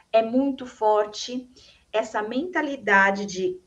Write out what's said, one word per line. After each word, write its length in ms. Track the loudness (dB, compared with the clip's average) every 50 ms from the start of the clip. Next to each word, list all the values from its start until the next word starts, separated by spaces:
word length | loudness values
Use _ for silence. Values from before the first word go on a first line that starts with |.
| _ _
é 100 | 2 2
muito 420 | 2 2 2 0 2 0 -2 -4 -8
forte 840 | -14 -6 0 2 4 4 4 2 0 -4 -10 -10 -8 -8 -10 -10 -12 _ -20 -20 -20 -20 _ _ _
essa 300 | -2 -2 -2 -2 -4 -4
mentalidade 1000 | -4 -4 -4 -4 -4 -2 -2 -2 -2 -2 -4 -4 0 4 4 6 6 4 2 0 -4
de 360 | -6 -4 -4 -4 -4 -4 -6 _